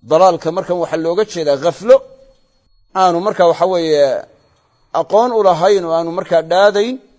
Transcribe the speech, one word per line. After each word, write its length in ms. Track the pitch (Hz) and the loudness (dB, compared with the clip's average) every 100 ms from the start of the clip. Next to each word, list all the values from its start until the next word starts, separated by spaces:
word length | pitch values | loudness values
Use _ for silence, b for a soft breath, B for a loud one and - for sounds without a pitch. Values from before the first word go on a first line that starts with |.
Dalaalka 480 | 110 156 185 170 165 | 0 2 4 2 -4
markan 260 | 175 180 180 | -6 -6 -6
waxaa 200 | 165 165 | -4 -4
looga 260 | 160 175 214 | -4 -2 -4
jeedaa 320 | 175 147 139 | -4 -2 -2
ghaflo, 380 | 160 - 202 269 - - _ _ _ _ _ _ _ 190 | -2 -4 2 2 2 -20 _ _ _ _ _ _ _ -2
aanu 240 | 185 170 | 0 0
markaa, 280 | 202 196 175 | -4 0 0
waxa 180 | 160 180 | 2 -2
weeye, 420 | 180 165 147 143 113 - _ _ _ _ _ _ | -2 0 0 0 -2 -10 _ _ _ _ _ _
aqoon 380 | 170 160 196 247 | -6 0 0 2
u 120 | 226 | 2
lahayn 400 | 196 165 180 202 170 | 2 2 2 0 0
oo 80 | |
aanu 180 | 165 165 | -4 -4
markaa 300 | 175 185 170 | -8 -2 -2
dhaadayn 540 | 160 175 208 202 226 262 _ | 0 2 2 2 -4 -6 _